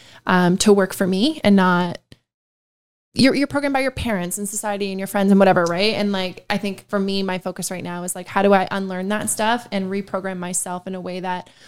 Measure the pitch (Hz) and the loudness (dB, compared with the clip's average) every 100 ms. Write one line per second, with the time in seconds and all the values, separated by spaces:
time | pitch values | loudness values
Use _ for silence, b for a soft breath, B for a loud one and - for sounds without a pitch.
0 | B B - 185 175 185 208 202 190 - | B B 0 2 4 4 6 4 4 0
1 | 185 190 262 311 208 196 185 175 175 - | -2 2 0 2 4 4 4 2 0 -6
2 | - - _ _ _ _ _ _ _ _ | -16 -20 _ _ _ _ _ _ _ _
3 | _ - 254 262 277 285 285 269 269 262 | _ 2 2 4 0 -2 -2 0 -2 -4
4 | 240 202 175 185 202 214 214 202 196 190 | -4 -4 -4 -6 -8 -6 -6 -4 -4 -6
5 | 190 202 196 196 196 185 170 170 214 - | -4 0 4 6 8 6 2 2 0 0
6 | 202 196 185 175 _ 208 202 190 - 202 | -2 -2 -4 -8 _ -4 -4 -8 -4 -2
7 | 196 196 196 185 185 180 180 180 175 175 | 0 -2 -2 -4 -6 -8 -8 -8 -8 -8
8 | 180 185 180 202 196 196 190 196 190 185 | -8 -10 -4 0 4 4 2 -4 -6 -6
9 | 190 214 214 - 220 233 - 196 190 196 | -4 -4 -4 -2 0 -2 -2 -6 -4 -4
10 | 196 190 190 185 180 180 190 180 190 185 | -4 -6 -6 -8 -6 -6 -6 -8 -8 -10
11 | 180 180 185 180 - B | -8 -8 -6 -8 -10 B